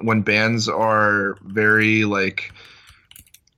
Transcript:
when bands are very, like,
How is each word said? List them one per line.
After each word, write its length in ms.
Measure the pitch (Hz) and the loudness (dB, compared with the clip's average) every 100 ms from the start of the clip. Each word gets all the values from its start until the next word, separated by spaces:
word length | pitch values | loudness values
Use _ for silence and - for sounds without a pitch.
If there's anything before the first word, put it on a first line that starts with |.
| 113 | 0
when 160 | 110 | 0
bands 480 | 101 107 110 117 110 | 0 0 0 -2 -2
are 680 | 82 110 107 107 101 98 95 | -2 0 2 2 0 -2 -6
very, 640 | - 104 107 107 107 110 107 | -8 0 2 4 2 2 0
like, 480 | 98 95 - - - - - - - _ - - - _ | -2 -2 -6 -12 -16 -20 -20 -20 -20 _ -20 -20 -20 _